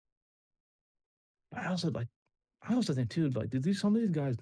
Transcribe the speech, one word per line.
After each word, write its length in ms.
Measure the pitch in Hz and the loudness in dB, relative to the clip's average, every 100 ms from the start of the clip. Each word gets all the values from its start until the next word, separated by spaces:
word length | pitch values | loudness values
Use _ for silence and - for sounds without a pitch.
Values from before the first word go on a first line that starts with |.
| _ _ _ _ _ _ _ _ _ _ _ _ _ _ - | _ _ _ _ _ _ _ _ _ _ _ _ _ _ -16
but 100 | - | -8
I 60 | 170 | -4
also, 220 | 180 170 | -2 -2
like, 200 | 127 117 _ _ _ _ _ | -2 -6 _ _ _ _ _
I 120 | - 240 | -2 0
also 180 | 220 | 2
think 160 | 135 120 | 0 0
too, 200 | - 156 | 2 0
like, 200 | 120 110 | 0 -2
do 100 | 131 | -2
these, 200 | 143 196 | 0 2
some 160 | 208 214 | 2 2
of 60 | |
these 100 | 226 | 2
guys 240 | 160 139 117 | 0 0 -2